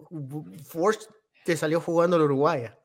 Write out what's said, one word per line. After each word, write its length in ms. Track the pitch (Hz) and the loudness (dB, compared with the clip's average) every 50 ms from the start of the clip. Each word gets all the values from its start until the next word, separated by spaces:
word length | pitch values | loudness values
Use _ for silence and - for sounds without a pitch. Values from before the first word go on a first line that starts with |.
| 156 - 175 151 139 127 147 156 - 175 196 165 139 | -18 -14 -12 -12 -12 -10 -12 -12 -14 -14 -18 -20 -20
Forge 400 | - - 160 175 214 214 - - - _ _ _ _ _ _ _ | -10 -6 0 0 0 0 -2 -8 -18 _ _ _ _ _ _ _
te 120 | 180 165 | -2 -2
salió 240 | - 165 156 160 170 | 0 0 0 0 -2
jugando 380 | 156 175 165 170 170 180 175 165 | -2 0 2 2 4 4 4 4
la 60 | 156 | 4
uruguaya. 540 | 143 135 131 147 165 165 131 113 110 - _ | 4 2 2 2 2 2 0 -6 -10 -14 _